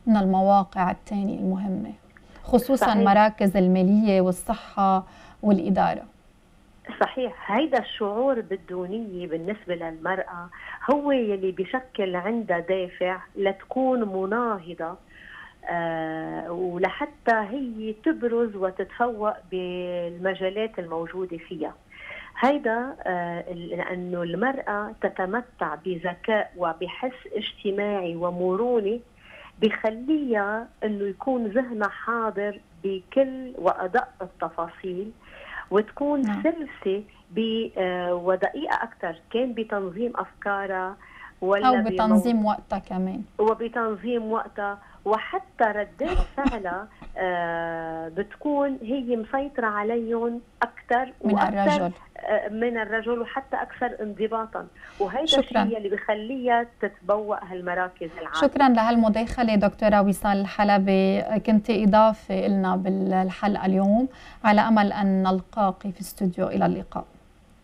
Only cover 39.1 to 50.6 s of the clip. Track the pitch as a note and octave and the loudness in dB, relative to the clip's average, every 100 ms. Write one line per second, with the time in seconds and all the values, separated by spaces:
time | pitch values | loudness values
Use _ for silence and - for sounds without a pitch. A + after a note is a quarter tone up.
39.1 | D#3+ - A3+ B3+ A3+ A3 G#3 F#3+ F3 A#3+ | -8 -6 -2 -2 -2 -4 -4 -4 -4 -6
40.1 | - F#3+ - G#3 G3+ G3 F#3 F#3 G3+ - | -4 -8 -6 -4 -4 -4 -4 -6 -10 -18
41.1 | - - - F3+ G3+ B3+ B3 A3 F#3 A3 | -20 -20 -4 2 4 4 4 2 2 4
42.1 | G#3+ A#3+ A#3 G#3+ G#3 - G3 - F#3 F#3 | 4 4 2 2 -2 -4 -8 -6 -4 -4
43.1 | F#3+ G3+ - G#3+ A3 A#3 A#3+ A3+ G3+ G#3+ | -6 -8 0 2 2 -2 -2 -2 -4 -4
44.1 | A#3+ A3 A3 A3 - G3+ G3+ - - G3 | -4 -2 -4 -4 -6 -6 -6 -14 -8 -2
45.1 | G#3+ - F#4+ G4 - A3+ G#3 G3+ - D#4 | -2 -2 -8 -6 0 0 0 -6 -4 -2
46.1 | F4+ - - C#4 A3+ F#3+ F3+ G#3+ - - | 0 0 0 -2 -2 -4 -6 -8 -16 -12
47.1 | - F#3 F3 E3+ E3 E3 E3 E3 D#3+ E3 | -4 -2 0 -2 -2 -4 -6 -6 -8 -8
48.1 | E3 G#3 - D4 C#4+ C#4+ C4 A3 C4+ A#3+ | -6 -8 -6 -2 0 0 -2 -4 -4 -2
49.1 | A#3+ A3 C4+ C#4 C#4 A3+ G#3 G#3 A#3+ A3+ | -2 -2 -4 -4 -2 -2 -2 -2 -2 -2
50.1 | A#3 A#3 A#3+ - - | -2 -2 -6 -8 -4